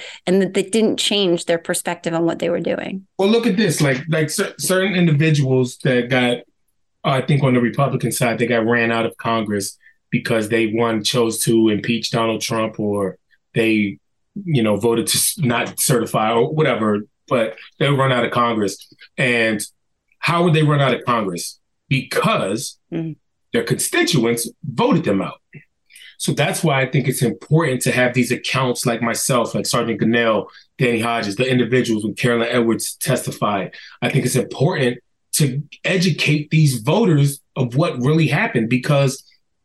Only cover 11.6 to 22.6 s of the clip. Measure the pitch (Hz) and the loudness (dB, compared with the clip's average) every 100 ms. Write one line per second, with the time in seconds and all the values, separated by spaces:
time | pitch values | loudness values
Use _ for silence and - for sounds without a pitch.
11.6 | 110 101 110 117 - 117 113 110 - 113 | 4 2 -2 -4 -2 -2 -2 -2 -4 -2
12.6 | 110 - 104 101 95 - _ _ _ - | -4 -4 -4 -2 -4 -6 _ _ _ 0
13.6 | 110 110 101 98 _ _ _ - 185 139 | 2 2 0 -6 _ _ _ -10 -2 0
14.6 | 107 101 117 117 - - - - 127 120 | 2 0 2 0 0 -2 -2 -2 -2 -2
15.6 | - - - 123 104 117 110 117 151 156 | -4 -4 0 0 0 0 2 2 0 0
16.6 | 143 113 107 104 - _ - 127 110 - | 0 0 0 -2 -4 _ -2 0 0 -6
17.6 | - - 143 135 135 123 113 120 117 110 | -12 -2 0 2 2 2 0 0 0 0
18.6 | 101 - - - - - 127 120 110 104 | -2 -4 -14 -20 -12 -4 0 2 0 -2
19.6 | - _ _ _ _ _ - 170 175 156 | -6 _ _ _ _ _ -2 2 4 4
20.6 | 151 143 135 117 - 117 95 87 - - | 4 4 2 0 0 -2 -2 -6 -10 -14
21.6 | _ _ - 135 - - 180 196 95 113 | _ _ -4 -2 -2 -2 0 0 -2 -4